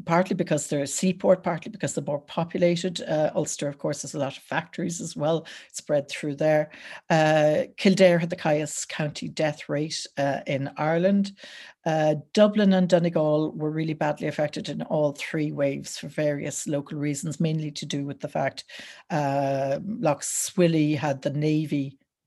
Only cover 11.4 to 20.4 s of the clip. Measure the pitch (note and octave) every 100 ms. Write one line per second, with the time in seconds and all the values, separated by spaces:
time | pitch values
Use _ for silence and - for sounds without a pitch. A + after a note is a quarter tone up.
11.4 | - - - - - D#3+ D#3 D3+ - -
12.4 | G#3 G#3 G3+ F#3+ F3+ F3+ E3+ E3+ D#3 D3+
13.4 | D#3 E3 D3+ D#3 D#3+ D3+ D3+ D3+ D#3 C#3+
14.4 | D3+ - - D3 D#3 D#3+ D3 C#3 - D#3+
15.4 | D3+ D3 C#3+ C#3 C#3 - - D3 D3+ C#3+
16.4 | D3 - - C#3+ C#3+ D3+ D3 C#3+ D#3+ D3
17.4 | D#3+ D#3 D3+ D3 D3 C#3+ C#3+ C#3 D3 -
18.4 | C#3 - - - - - - E3 C#3+ C#3
19.4 | C#3 C#3 C#3 C#3 - A3+ D#3+ C#3+ - -